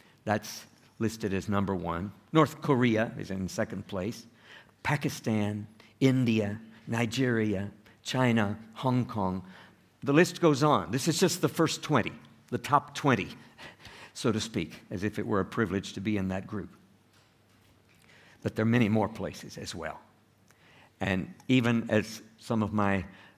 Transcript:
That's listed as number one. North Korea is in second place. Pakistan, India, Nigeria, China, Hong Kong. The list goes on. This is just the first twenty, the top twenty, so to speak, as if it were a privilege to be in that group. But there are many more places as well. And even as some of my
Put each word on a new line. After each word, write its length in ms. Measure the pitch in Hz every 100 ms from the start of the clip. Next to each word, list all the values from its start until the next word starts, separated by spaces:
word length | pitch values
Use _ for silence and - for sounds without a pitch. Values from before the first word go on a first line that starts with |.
| - _ -
That's 400 | 107 - - - _ _ -
listed 340 | 113 - 104
as 140 | 95 90
number 260 | 101 95
one. 380 | 95 85 85 104 - -
North 280 | 156 147 -
Korea 520 | - 131 123 107 113 107
is 140 | 98
in 160 | 95 92
second 400 | - 107 95 101
place. 380 | 98 98 120 - - - - - _
Pakistan, 840 | - 147 151 147 - 107 104 104 107 - - -
India, 580 | 131 131 120 110 101 104 - - -
Nigeria, 840 | 117 117 120 127 113 107 95 101 - - -
China, 520 | - 131 127 113 101 107 - -
Hong 280 | 131 123
Kong. 400 | 117 107 95 92 - - - _ _ _
The 100 | 127
list 260 | 143 175 -
goes 220 | 165 139
on. 300 | 151 120 80
This 160 | 127 165
is 120 | 147
just 220 | 185 -
the 80 | 156
first 320 | - 160 -
twenty, 300 | - 147 95 - - - -
the 80 | 123
top 340 | - 143 -
twenty, 360 | - 143 110 - - - - - - - - -
so 180 | - 120
to 80 | 107
speak, 400 | - 107 82 - -
as 120 | 95
if 140 | 104 104
it 80 | 113
were 140 | 104
a 60 | 95
privilege 480 | - 104 98 95
to 80 | -
be 140 | 101 104
in 120 | 95
that 180 | 92 -
group. 240 | 107 - - _ _ _ _ _ _ _ _ _ _ _ _ _ - - -
But 120 | 104 -
there 60 |
are 60 | 110
many 220 | 120 107
more 200 | 110 98
places 480 | - 90 - 76 -
as 160 | -
well. 260 | 90 80 76 - _ _ _ _ _ - - - -
And 320 | 95 92 - - -
even 400 | 131 120 117 113
as 320 | 107 95 - - -
some 240 | - 113
of 120 | 104
my 300 | 104 101 98 85 - -